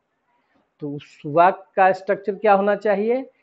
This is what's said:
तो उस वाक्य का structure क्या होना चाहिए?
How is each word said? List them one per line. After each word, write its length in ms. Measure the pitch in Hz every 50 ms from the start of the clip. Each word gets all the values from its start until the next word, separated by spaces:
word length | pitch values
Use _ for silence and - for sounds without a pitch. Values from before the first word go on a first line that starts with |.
| _ _ _ _ _ _ _ _ _ _ _ _ _ _ _ _ -
तो 80 | 147 143
उस 240 | 147 - _ _ _ _
वाक्य 460 | 156 143 170 170 185 196 - - _ _
का 140 | - 190 190 185
structure 420 | 190 - - 202 190 - - 196
क्या 200 | 185 - 214 196
होना 200 | 196 196 208 202
चाहिए? 480 | 196 - 220 202 190 208 220 240 262 269 247 _ _